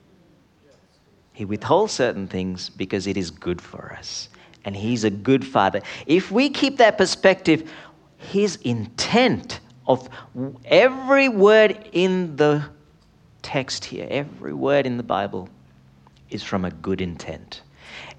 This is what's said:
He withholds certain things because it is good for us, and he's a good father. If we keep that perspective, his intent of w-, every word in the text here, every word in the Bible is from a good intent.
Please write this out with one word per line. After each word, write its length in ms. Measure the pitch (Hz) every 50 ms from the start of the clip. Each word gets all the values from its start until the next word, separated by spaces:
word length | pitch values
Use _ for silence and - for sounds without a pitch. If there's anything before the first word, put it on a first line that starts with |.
| _ _ _ _ _ _ _ _ _ _ _ _ _ _ _ _ _ _ _ _ _ _ _ _ _ _
He 140 | _ - 107
withholds 480 | 95 104 104 - - 151 180 214 208 -
certain 340 | - - 117 - 98 98 90
things 400 | - 92 92 92 92 90 - -
because 400 | - - 95 - - 98 90 101
it 80 | 95
is 160 | 98 92 82
good 300 | 80 - - 113 87 85
for 340 | - - - - - - - -
us, 300 | - - - - - - _ - - - - _ -
and 100 | 104 98
he's 300 | 98 107 117 123 117 107
a 40 | 110
good 380 | 98 101 98 127 135 131 135 -
father. 340 | - 117 98 98 95 101 - - - - -
If 260 | - 151 185 185 -
we 180 | 196 233 277 294
keep 260 | 285 - 285 269 277 -
that 180 | 302 - - -
perspective, 760 | 190 170 - - - 190 185 185 - 170 156 - - - - - - - _ _ _ _ _ _
his 400 | - - - 196 208 202 - -
intent 1040 | - 131 120 117 104 - - - - - - 233 254 233 143 90 - - - - _ - - - - -
of 220 | 131 - - - - - - - -
w-, 240 | 123 131 135 - - -
every 640 | - - 269 269 262 262 254 262 254 277 277 277 269
word 580 | 226 202 190 208 214 220 214 208 - - - - -
in 420 | 170 185 190 185 185 180 165 147
the 300 | 135 151 147 147 147 147 - - _ _ _ _ _ _ _ _ _ _ _ _ _
text 440 | - - - 143 127 - - - -
here, 200 | - - - - -
every 440 | - 139 147 - - - - 73 73
word 320 | 139 131 135 143 143 135
in 120 | 127 123 120
the 60 | 120
Bible 440 | - - 95 101 101 98 95 90 90 - _ _ _ _ _ _ _ _ _ _ _ _ _ _ -
is 140 | - 104 -
from 220 | - 110 95 90
a 60 | 90
good 280 | 82 80 82 95 95 90
intent. 600 | 92 87 85 - - - 78 76 90 - - - - _ _ _ - - - - - - -